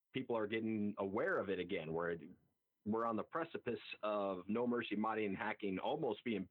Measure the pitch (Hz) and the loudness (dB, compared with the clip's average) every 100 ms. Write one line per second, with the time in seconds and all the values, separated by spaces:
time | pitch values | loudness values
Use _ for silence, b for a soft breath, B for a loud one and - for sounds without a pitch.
0 | _ 131 131 117 104 113 110 110 104 101 | _ -6 -2 0 2 0 2 2 0 0
1 | 101 98 170 160 98 92 87 92 78 80 | 0 0 2 2 2 0 0 -2 0 0
2 | 85 85 73 - _ _ _ _ 104 110 | 0 -2 -6 -16 _ _ _ _ -2 0
3 | 117 107 - 165 165 120 - 107 - - | 2 0 -2 -4 -4 -4 -4 -6 -8 -6
4 | 107 104 98 92 90 113 123 120 113 101 | 0 2 2 0 0 2 2 2 0 0
5 | 110 110 104 95 110 107 101 92 107 151 | 2 2 0 0 -2 -2 -2 0 0 0
6 | 139 104 120 101 90 | 0 -2 -2 -2 -2